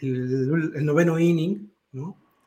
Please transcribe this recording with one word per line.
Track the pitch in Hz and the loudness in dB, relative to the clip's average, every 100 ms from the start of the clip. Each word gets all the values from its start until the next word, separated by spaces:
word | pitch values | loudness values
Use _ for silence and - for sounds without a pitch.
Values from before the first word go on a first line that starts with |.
el, | 135 127 127 135 131 160 160 | -4 -4 -2 0 0 0 -2
el | 143 | -2
noveno | 147 147 170 165 | 0 4 4 4
inning, | 170 165 165 208 - _ _ | 2 2 0 -4 -10 _ _
¿no? | 131 165 - _ _ | -12 -12 -14 _ _